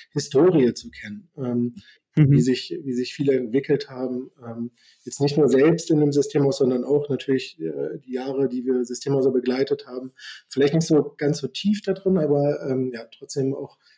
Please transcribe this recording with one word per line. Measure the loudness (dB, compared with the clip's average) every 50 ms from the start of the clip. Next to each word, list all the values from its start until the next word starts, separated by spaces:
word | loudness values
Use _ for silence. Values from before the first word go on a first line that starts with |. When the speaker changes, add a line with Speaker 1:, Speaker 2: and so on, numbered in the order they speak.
| -14 _
Speaker 1:
Historie | -8 -8 -4 0 2 4 4 6 6 4 4 2 0
zu | -2 -10 -16
kennen, | -16 -16 -14 -12 -14 -14 -16 _ _
ähm, | -10 -6 -4 -2 -2 -2 -2 -4 -8 -20 _ _ _ _ _ 2
Speaker 2:
Mhm. | 4 6 6
Speaker 1:
wie | 6 6
sich, | 4 4 2 0 -2 -8 -10 -8 -6
wie | -6 -4
sich | -4 -4 -6 -4
viele | -2 0 2 2
entwickelt | 0 0 0 -2 -2 0 0 0 0 -2 -6
haben, | -10 -8 -6 -6 -6 -6 -8 -12 _ -18 -14
ähm, | -12 -10 -8 -8 -10 _ _ _ _ _ _ -16
jetzt | -12 -4 -2
nicht | 0 0 2
nur | 4 4
selbst | 4 6 6 6 6 4 2 0 0
in | 2 2
einem | 2 2
Systemhaus, | 2 2 0 2 2 0 2 2 2
sondern | 2 2 2 2 0 0
auch | 0 0 0 0
natürlich, | 0 -4 -4 -2 0 -2 -2 -2 -6 -12 -10
äh, | -8 -8 -6 -6 -6 -6 -8 -10 _
die | -8
Jahre, | -8 -8 -6 -4 -2 -2 -2 -2
die | -2 -2 -2
wir | 0 0 0 -2
Systemhäuser | -4 -6 -8 -4 -2 0 2 2 2
begleitet | 2 0 0 0 0 0 0 -2 -2 -6 -6
haben. | -10 -14 -14 -14 -14 -16 -18 -20 -20 -20 -20 _ -6
Vielleicht | 0 2 2 2 2
nicht | 2 2
so | 4 4 2 2 0 -4
ganz | -4 -2 -2 -2
so | -2 -4
tief | -8 -6 -2 0 0 0 0 -2
da | -4 -4
drin, | -2 0 0 2
aber, | 2 2 2 2 2 2 0 0 -2 -2 -4
ähm, | -2 -2 -2 -4 -6
ja, | -10 -14 -16 -20
trotzdem | -20 -16 -10 -6 -4 -2 -2 -4
auch | -6 -8 -12 _ _ _ _ _